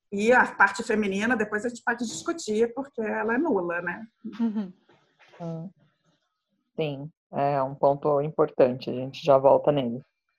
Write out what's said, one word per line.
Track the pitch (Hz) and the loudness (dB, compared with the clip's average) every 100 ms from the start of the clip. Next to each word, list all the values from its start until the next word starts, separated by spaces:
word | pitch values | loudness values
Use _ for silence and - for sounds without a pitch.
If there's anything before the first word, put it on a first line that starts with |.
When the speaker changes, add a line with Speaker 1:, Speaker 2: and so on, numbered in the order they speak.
| - | -10
Speaker 1:
E | 202 220 | 0 4
a | 247 | 6
parte | 185 - 196 - | 4 4 2 2
feminina, | 226 214 202 196 226 | -2 -2 0 -2 0
depois | 233 208 208 | 0 -2 -4
a | 240 | -6
gente | 233 | -6
pode | 240 233 | -6 -4
discutir, | 220 - 339 339 - 214 233 | -6 -6 -6 -6 -4 0 0
porque | 262 269 - | -2 -10 -8
ela | 214 220 214 | -6 -4 -2
é | 247 | 0
nula, | 330 196 175 170 | 0 0 -2 -4
né? | 175 196 226 _ 226 214 | -6 -8 -14 _ -14 -4
Speaker 2:
Uhum. | 233 214 185 - _ _ _ _ _ - | -2 -2 -8 -14 _ _ _ _ _ -14
Speaker 3:
Hum. | 165 165 185 _ _ _ _ _ _ _ _ _ _ - | -10 -10 -12 _ _ _ _ _ _ _ _ _ _ -6
Sim, | 151 139 151 _ _ | -6 -6 -12 _ _
é | 139 139 143 | -2 0 0
um | 135 | -2
ponto | 143 139 143 151 143 | 0 0 2 0 0
importante, | 156 156 151 - 127 127 - | 0 0 0 4 2 2 -6
a | |
gente | 127 131 - | -6 -8 -4
já | 147 135 | 4 6
volta | 135 131 156 | 6 6 4
nele. | 147 120 127 - _ _ | 0 -2 -6 -12 _ _